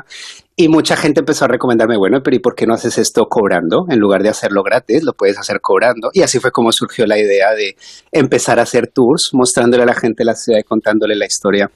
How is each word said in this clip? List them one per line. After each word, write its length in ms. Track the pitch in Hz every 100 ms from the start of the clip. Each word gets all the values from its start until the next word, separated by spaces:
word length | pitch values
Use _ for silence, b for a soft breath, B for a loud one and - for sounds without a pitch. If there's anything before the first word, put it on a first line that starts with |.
| - B B B B
Y 140 | - 160
mucha 280 | 160 147 160
gente 240 | 151 151
empezó 240 | 151 147 135
a 20 |
recomendarme, 500 | 123 127 117 113 110
"Bueno, 220 | 95 135
pero 140 | 135 127
¿y 40 |
por 140 | 120
qué 140 | - 110
no 60 |
haces 240 | 113 120 117
esto 260 | 107 - 107
cobrando? 580 | 120 98 90 85 120 180
En 80 | 123
lugar 240 | 104 95
de 80 | 104
hacerlo 320 | - 110 98
gratis, 400 | 98 113 - 120
lo 120 | 107
puedes 260 | - 98 98
hacer 200 | - 101
cobrando". 480 | - 95 113 113 113
Y 80 | 190
así 180 | 143 127
fue 120 | 127
como 200 | - 113
surgió 360 | - 117 - 107
la 100 | 107
idea 340 | 104 98 98 107
de 220 | 101 - B B B
empezar 480 | 165 135 123 - 117
a 40 |
hacer 280 | 113 123 113
tours, 360 | - 120 117 -
mostrándole 520 | 131 123 - 120 123
a 20 | 120
la 80 | -
gente 300 | 117 107 113
la 100 | 110
ciudad 240 | - 107
y 40 |
contándole 520 | - 110 107 107 107 104
la 100 | 98
historia. 460 | - 101 101 98